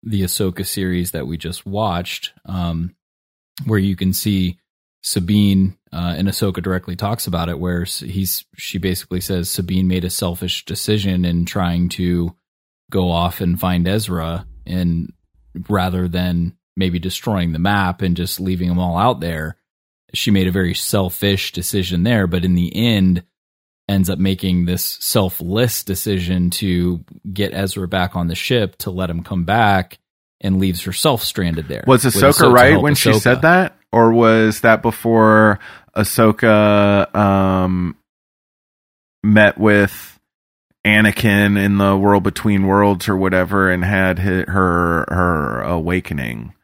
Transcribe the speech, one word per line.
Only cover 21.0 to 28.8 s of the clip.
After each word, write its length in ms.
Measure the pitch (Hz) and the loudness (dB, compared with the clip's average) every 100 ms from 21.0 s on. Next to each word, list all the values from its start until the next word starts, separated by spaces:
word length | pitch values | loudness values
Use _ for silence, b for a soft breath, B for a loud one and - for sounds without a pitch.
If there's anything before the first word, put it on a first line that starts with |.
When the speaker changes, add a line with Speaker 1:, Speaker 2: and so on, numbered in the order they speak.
| 92 - 101 98 - | -2 -2 0 0 -4
Speaker 1:
decision 500 | - 87 104 90 87 | -8 -6 -4 -2 0
there, 240 | 98 117 95 | 2 2 0
but 180 | 90 | 0
in 100 | 90 | 0
the 200 | 87 87 | 0 0
end 480 | - 117 107 92 90 - _ _ _ _ _ - | -2 0 2 2 0 -4 _ _ _ _ _ -4
ends 200 | 98 90 | -2 0
up 100 | 92 | 0
making 460 | 95 95 98 90 | -2 -2 -2 0
this 320 | 87 90 - - | 0 -2 -4 -8
selfless 840 | - 117 95 - 85 101 123 - | -2 0 0 -4 -6 -2 -2 -2
decision 680 | - 90 - 98 87 92 87 | -6 -6 -2 -4 -2 0 0
to 560 | - 101 87 87 87 - - - | -2 -2 0 -2 -4 -10 -18 -14
get 220 | 92 98 | -4 -4
Ezra 360 | - 98 - 90 | -2 -6 -6 -4
back 260 | 95 90 | -2 -2
on 140 | 92 87 | -2 -4
the 60 | |
ship 420 | 85 - 123 98 | -4 -2 0 -2
to 140 | _ | _